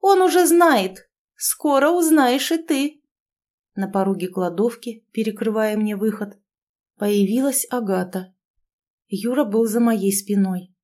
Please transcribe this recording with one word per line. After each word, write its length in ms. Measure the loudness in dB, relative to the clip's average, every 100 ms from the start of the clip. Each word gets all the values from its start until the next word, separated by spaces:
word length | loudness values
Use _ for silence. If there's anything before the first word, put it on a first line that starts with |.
«Он 220 | 4 4
уже 240 | 4 4 4
знает. 640 | 4 4 4 0 -8 _ _ _
Скоро 560 | _ -8 -4 0 2 2
узнаешь 600 | 2 2 4 4 0 -2
и 60 | -4
ты». 440 | -2 -2 -2 -6 _ _ _ _ _ _ _
На 140 | -8 -4
пороге 400 | -2 -2 -2 -4
кладовки, 800 | -4 -6 -2 -2 -2 -14 -14 _
перекрывая 640 | -6 -4 -4 -4 -2 -2 -2
мне 200 | -4 -2
выход, 420 | -4 -4 -10 -14 _ _ _ _ _ _
появилась 680 | -2 2 2 2 0 -2 -4
Агата. 640 | -6 -2 -4 -4 -8 -12 _ _ _ _ _ _ _ _
Юра 360 | -6 -4 -2
был 220 | -2 0 0
за 140 | 0
моей 320 | 0 2 0
спиной. 640 | -2 -2 0 0 -2 -10 _